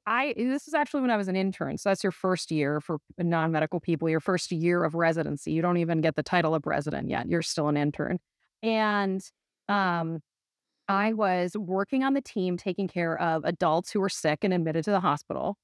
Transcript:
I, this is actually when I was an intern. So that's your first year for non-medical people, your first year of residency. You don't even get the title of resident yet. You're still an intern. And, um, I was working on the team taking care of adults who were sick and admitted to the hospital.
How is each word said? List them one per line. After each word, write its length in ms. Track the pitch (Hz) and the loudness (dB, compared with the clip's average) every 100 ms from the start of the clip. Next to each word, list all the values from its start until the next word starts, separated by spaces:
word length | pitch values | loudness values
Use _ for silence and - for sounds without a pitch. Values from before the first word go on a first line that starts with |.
| 214 | -2
I, 280 | 240 285 - | 0 0 -2
this 320 | 247 277 - | -2 -2 -2
is 60 | |
actually 280 | 302 294 285 | -2 0 0
when 80 | 254 | 2
I 60 | 214 | 2
was 120 | 190 | 0
an 80 | 190 | 0
intern. 420 | 190 - 139 151 | 0 -2 -6 -2
So 120 | 202 | 0
that's 140 | 196 | 0
your 80 | 196 | 0
first 380 | - 185 180 - | 0 0 0 0
year 300 | 156 143 151 | 0 0 0
for 180 | - 156 - - | -2 -6 -8 -4
non-medical 640 | 170 165 160 156 156 - | 0 2 2 2 0 -2
people, 280 | - 160 165 | -2 0 2
your 120 | 160 | 0
first 320 | - 180 - | 2 0 0
year 320 | 165 170 175 | 0 2 2
of 100 | 156 | 2
residency. 580 | 165 165 165 147 143 156 | 2 2 2 0 -4 -2
You 100 | 160 | 0
don't 160 | 175 175 | 2 2
even 220 | 165 160 | 2 2
get 160 | 156 156 | 2 0
the 60 | |
title 320 | - 180 160 | 0 2 2
of 120 | 160 151 | 0 0
resident 420 | 147 147 139 139 | -2 -2 -4 -4
yet. 180 | - - | -4 -2
You're 140 | 170 | -2
still 260 | - - 147 | -2 -2 0
an 80 | 147 | 0
intern. 420 | 147 143 147 180 _ _ _ _ | 0 -2 -4 -4 _ _ _ _
And, 600 | 226 220 214 208 196 190 - _ _ _ - | -2 0 0 0 -2 -4 -8 _ _ _ -2
um, 520 | 202 185 170 165 165 - _ _ _ _ _ - | 0 0 0 -2 -6 -10 _ _ _ _ _ -2
I 260 | 196 220 | 0 2
was 420 | 220 196 180 180 214 | 2 2 2 0 -2
working 480 | 180 190 202 262 | -2 -2 0 0
on 100 | 269 | 2
the 60 | 277 | 0
team 360 | - 208 185 180 | -2 -2 0 0
taking 320 | 202 - 190 | -2 -2 -2
care 300 | 175 170 160 | -2 -2 0
of 240 | 165 160 | 0 0
adults 460 | 135 - 165 165 - | -2 0 2 2 0
who 80 | 208 | -2
were 80 | 190 | -2
sick 340 | - 156 156 | 0 0 0
and 80 | 196 | 2
admitted 320 | 180 160 160 | 2 0 0
to 60 | 208 | 0
the 100 | 196 | 2
hospital. 560 | 170 147 - 65 - 202 | 2 0 -2 -4 -4 -6